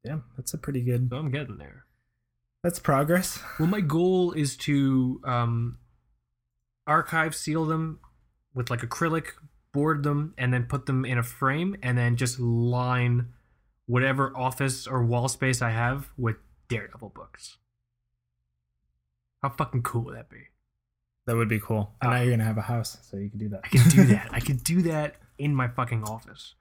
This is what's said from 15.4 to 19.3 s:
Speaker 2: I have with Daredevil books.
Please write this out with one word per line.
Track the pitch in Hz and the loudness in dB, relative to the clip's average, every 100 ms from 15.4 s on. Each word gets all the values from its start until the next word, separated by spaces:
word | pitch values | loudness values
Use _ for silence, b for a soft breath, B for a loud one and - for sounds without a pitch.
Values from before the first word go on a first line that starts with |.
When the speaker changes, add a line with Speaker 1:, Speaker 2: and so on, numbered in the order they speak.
| 131 127 | 0 0
Speaker 2:
I | 120 | 0
have | 113 120 135 143 - | 0 0 -2 -8 -4
with | 117 107 _ _ _ | -4 -4 _ _ _
Daredevil | 113 98 - 107 | -6 -6 -16 -18
books. | - 80 - - - _ _ _ _ _ _ _ _ _ _ _ _ _ _ _ _ _ | -18 -20 -20 -20 -20 _ _ _ _ _ _ _ _ _ _ _ _ _ _ _ _ _